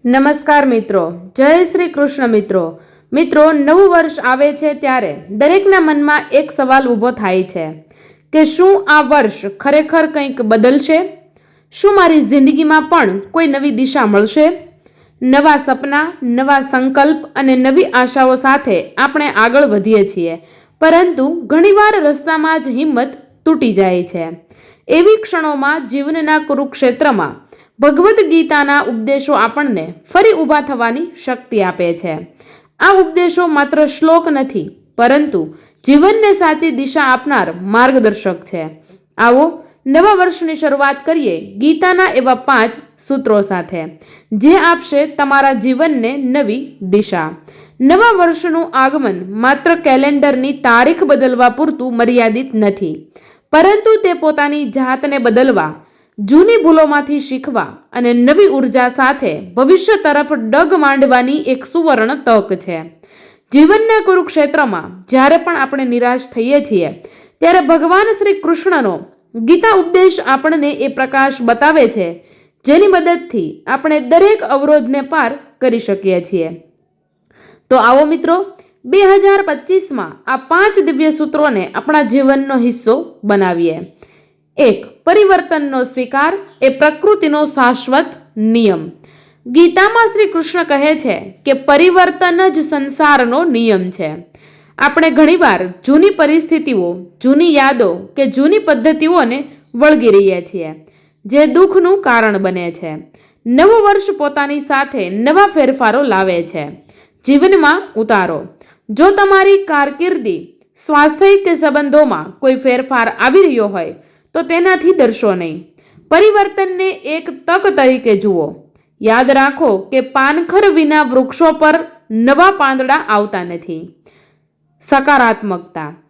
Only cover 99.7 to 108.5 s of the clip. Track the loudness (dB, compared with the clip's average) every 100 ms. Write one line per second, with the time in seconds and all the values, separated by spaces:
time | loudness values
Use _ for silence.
99.7 | 0 2 4 4 4 2 -2 -8 -12 -12
100.7 | -14 _ _ _ _ -2 2 2 4 2
101.7 | 2 2 0 0 0 0 -2 -4 -4 -8
102.7 | -10 -12 -14 -18 _ _ _ -2 2 4
103.7 | 4 4 0 -2 -4 -4 -4 -4 -6 -4
104.7 | -4 -2 -6 -6 -4 0 2 2 2 0
105.7 | 0 -2 0 0 0 0 -2 -6 -10 -12
106.7 | -16 _ _ _ _ 0 2 4 4 2
107.7 | 0 -4 -8 -2 0 -2 -6 -10